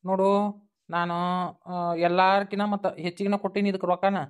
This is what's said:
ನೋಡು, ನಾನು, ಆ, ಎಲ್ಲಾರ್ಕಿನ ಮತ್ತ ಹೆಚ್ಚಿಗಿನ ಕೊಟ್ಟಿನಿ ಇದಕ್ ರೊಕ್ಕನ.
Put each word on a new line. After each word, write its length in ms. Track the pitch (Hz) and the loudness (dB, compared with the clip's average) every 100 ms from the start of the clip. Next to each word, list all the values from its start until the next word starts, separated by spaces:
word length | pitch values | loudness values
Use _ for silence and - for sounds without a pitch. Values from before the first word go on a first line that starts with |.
ನೋಡು, 580 | 185 190 190 202 208 202 _ _ _ | -2 0 2 2 0 -6 _ _ _
ನಾನು, 240 | 170 175 170 180 180 175 - - | -4 -2 -2 -2 -2 -4 -8 -10
ಆ, 280 | 180 175 | -6 -4
ಎಲ್ಲಾರ್ಕಿನ 680 | 170 170 180 185 196 196 202 | 0 2 4 6 4 0 -2
ಮತ್ತ 220 | 208 202 196 | -2 0 -2
ಹೆಚ್ಚಿಗಿನ 500 | - 175 175 202 202 | -4 -8 -4 -2 0
ಕೊಟ್ಟಿನಿ 320 | 190 196 202 | -2 0 -2
ಇದಕ್ 160 | 190 | 0
ರೊಕ್ಕನ. 320 | 180 180 196 196 | -2 2 2 0